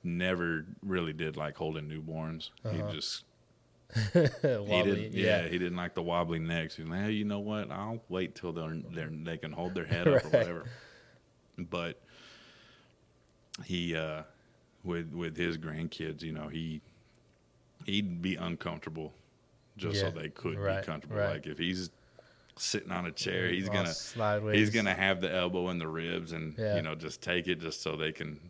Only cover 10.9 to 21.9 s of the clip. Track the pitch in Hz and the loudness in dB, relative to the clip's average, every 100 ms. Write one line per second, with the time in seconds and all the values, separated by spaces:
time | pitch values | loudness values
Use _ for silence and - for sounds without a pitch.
10.9 | - - - _ _ _ - 85 87 85 | -20 -20 -20 _ _ _ -10 -4 -2 -4
11.9 | - - - - - - - - - - | -6 -18 -20 -20 -20 -20 -20 -20 -20 -20
12.9 | _ _ _ - _ _ - - 90 87 | _ _ _ -20 _ _ -14 -2 -2 0
13.9 | 80 80 78 78 - _ _ _ _ 90 | 0 -2 -6 -10 -20 _ _ _ _ -4
14.9 | 85 82 80 82 78 87 80 80 78 82 | -4 -4 -4 -4 0 -2 0 -4 -4 -4
15.9 | - 80 73 82 78 76 78 80 76 - | -4 -6 -6 -6 -6 -6 -6 -6 -8 -12
16.9 | - _ _ _ _ _ _ _ _ - | -20 _ _ _ _ _ _ _ _ 0
17.9 | 101 101 87 92 85 87 82 90 80 - | 0 0 0 0 0 -2 -2 -4 -4 -6
18.9 | 78 78 - - _ _ _ _ - 107 | -6 -8 -10 -20 _ _ _ _ -4 0
19.9 | 101 95 82 76 - 87 80 98 95 95 | 2 0 -2 -8 -4 -4 0 0 0 -2
20.9 | 78 76 107 101 73 78 73 87 92 87 | -6 -4 0 0 0 -4 -2 0 0 -4